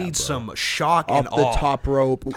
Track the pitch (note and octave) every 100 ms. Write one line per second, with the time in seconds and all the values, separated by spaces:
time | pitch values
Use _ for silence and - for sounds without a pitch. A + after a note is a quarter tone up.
0 | F3+ D3+ - C3+ A2 C#2+ - - D#3 E3+
1 | - C3+ B2+ - C3 A2 C#3+ C3+ C#3 C3+
2 | C3 C3 C3